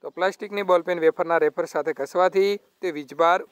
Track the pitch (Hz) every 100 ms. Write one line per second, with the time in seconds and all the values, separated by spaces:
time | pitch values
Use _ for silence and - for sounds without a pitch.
0 | 147 151 185 190 208 202 196 180 170 175
1 | 160 156 165 165 151 147 165 160 147 151
2 | 135 175 185 190 196 202 _ _ 185 151
3 | 139 147 165 180 170